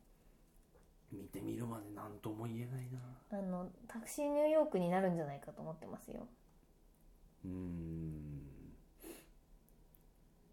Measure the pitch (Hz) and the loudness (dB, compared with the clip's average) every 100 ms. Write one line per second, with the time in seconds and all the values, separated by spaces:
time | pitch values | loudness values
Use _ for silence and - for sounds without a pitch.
0 | - - - - - - - - - - | -20 -20 -20 -20 -20 -20 -20 -20 -20 -20
1 | - 101 98 - 110 110 117 113 104 101 | -12 -10 -8 -6 -2 -2 -2 -4 -6 -8
2 | 104 104 110 107 117 113 123 127 123 127 | -8 -6 -4 -2 -2 -2 -2 -4 -4 -8
3 | 123 127 - 202 190 180 185 - 233 226 | -8 -14 -6 -2 0 -2 -4 -8 -10 -8
4 | 226 - 285 294 302 311 302 185 175 185 | -6 0 4 6 8 8 8 6 6 6
5 | 190 170 143 139 - - 156 160 - - | 6 4 0 -4 -10 -8 -8 -8 -8 -10
6 | - - - - - - - - - - | -8 -10 -10 -14 -20 -20 -20 -20 -20 -20
7 | - - - - 95 92 92 87 80 82 | -20 -20 -20 -10 -4 -2 -2 -2 -2 -2
8 | 80 78 76 71 69 65 - - - - | -2 -4 -6 -8 -8 -12 -14 -16 -20 -16
9 | - - - - - - - - - - | -14 -14 -16 -20 -20 -20 -20 -20 -20 -20
10 | - - - - - | -20 -20 -20 -20 -20